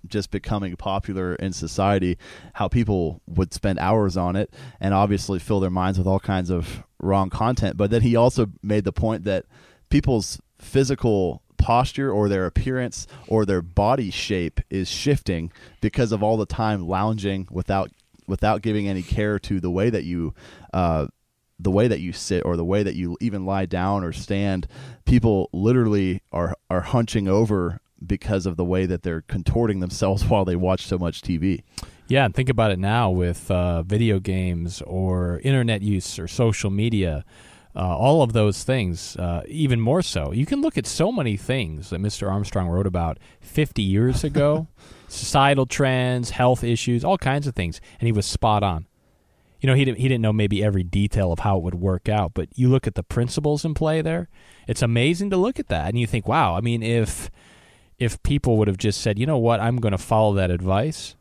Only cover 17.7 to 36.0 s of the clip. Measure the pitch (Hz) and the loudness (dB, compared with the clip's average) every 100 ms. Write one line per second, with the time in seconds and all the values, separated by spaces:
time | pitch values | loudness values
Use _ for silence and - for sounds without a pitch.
17.7 | 98 - _ _ _ - 95 107 104 113 | -2 -4 _ _ _ -8 -2 0 0 0
18.7 | 107 101 95 87 - 104 101 - 98 90 | -2 -2 -4 -4 -2 0 -2 -2 -4 -2
19.7 | 90 113 107 85 87 82 - - - - | 0 0 0 -4 -4 -4 -8 -20 -20 -6
20.7 | 90 92 80 71 _ _ _ _ - 92 | 0 2 2 -2 _ _ _ _ -4 0
21.7 | 95 120 87 87 - - 90 - 85 85 | 2 2 0 -4 -8 -2 -2 0 -2 0
22.7 | 101 98 - 87 85 117 98 92 98 90 | 0 0 -2 -6 -4 -4 -4 -4 -4 -2
23.7 | 92 92 101 87 - - 98 101 92 - | -2 0 0 -2 -8 -4 -2 0 -2 -6
24.7 | - - - - 123 113 98 - - 104 | -14 -20 -6 4 4 6 2 0 0 2
25.7 | 127 113 104 92 92 _ - 85 - _ | 2 2 2 0 -2 _ -4 -4 -6 _
26.7 | 90 87 123 113 113 95 98 110 101 87 | -4 0 0 0 -2 2 2 4 0 -2
27.7 | 95 _ _ 85 98 - 98 92 82 90 | -6 _ _ -6 -4 -2 -2 -2 -2 0
28.7 | 92 92 90 92 82 - 98 - 113 117 | 0 0 -2 -2 -6 -4 -2 0 2 2
29.7 | 95 90 - 98 98 - 107 92 87 90 | 0 -4 0 0 2 2 2 2 0 0
30.7 | 92 - 92 87 - - 85 92 90 _ | 0 -2 -2 -2 -4 -4 -2 0 -2 _
31.7 | - - - - 135 135 - 127 117 110 | -18 -18 -20 0 2 2 0 0 2 2
32.7 | 92 98 117 107 90 87 85 - 90 87 | 2 0 2 2 2 0 -2 -2 0 0
33.7 | 85 85 104 113 98 95 95 92 85 85 | -2 0 0 2 0 0 -2 -2 -2 -6
34.7 | - - 92 92 90 87 87 135 135 117 | -8 -8 -2 0 0 -2 -2 0 2 2
35.7 | 107 104 98 | 0 0 -2